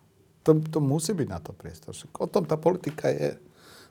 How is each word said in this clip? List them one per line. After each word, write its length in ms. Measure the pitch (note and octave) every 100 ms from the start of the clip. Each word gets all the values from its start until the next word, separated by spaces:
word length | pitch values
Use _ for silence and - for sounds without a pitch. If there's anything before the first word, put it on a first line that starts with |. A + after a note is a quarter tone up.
| _ _ _ _
To, 160 | - D#3
to 240 | D#3 D#3
musí 320 | C#3 D3+ D#3
byť 160 | G3 A#2+
na 80 | F2+
to 160 | -
priestor. 400 | - - F2 -
Však 240 | - - -
o 80 | F3
tom 240 | - D#3
tá 80 | D#3
politika 560 | E3 F#3 - D#3 C#3+
je. 240 | C#3+ D3 - - - - - -